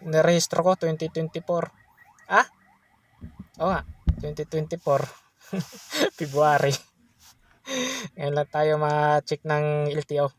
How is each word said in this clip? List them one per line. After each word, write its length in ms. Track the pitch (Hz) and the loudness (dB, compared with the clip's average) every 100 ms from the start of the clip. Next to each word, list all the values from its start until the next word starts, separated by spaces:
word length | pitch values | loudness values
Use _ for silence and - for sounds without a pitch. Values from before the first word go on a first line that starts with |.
| 170 | 2
nirehistro 560 | 156 160 175 - - | 4 4 4 2 2
ko, 160 | 175 190 | 2 2
twenty 320 | 170 160 160 | 0 -2 -4
twenty-four. 560 | 160 160 165 - 170 165 _ _ _ - _ - | -4 -6 -6 -4 -4 -4 _ _ _ -20 _ 0
Ah? 160 | 190 254 _ _ _ _ _ _ _ - - - - | 2 2 _ _ _ _ _ _ _ -20 -20 -20 -4
Oo 160 | 165 | -2
nga, 80 | 170 - - - - | -2 -6 -6 -4 -2
twenty 240 | 147 151 151 | -4 -8 -4
twenty-four. 560 | 160 156 170 - 139 139 - _ _ - 196 | -4 -4 -6 0 0 0 -10 _ _ -10 -8
<laughs> 600 | - - - 302 381 - | -8 -12 -10 -2 -2 -2
February. 520 | 151 139 151 143 139 139 - _ _ _ - _ _ _ - 262 254 262 226 - | -4 2 4 4 2 -2 -8 _ _ _ -20 _ _ _ -8 -4 -4 -6 -12 -6
Ngayon 160 | 143 | -4
lang 160 | 147 147 | -2 -2
tayo 320 | 151 156 151 | 0 0 2
ma-check 640 | 151 147 151 147 - 151 | 2 2 4 2 0 -6
ng 480 | 156 151 151 147 147 | -2 0 0 0 -2
L 120 | 151 147 | -4 -4
T 160 | 147 | 0
O. 80 | 143 | -2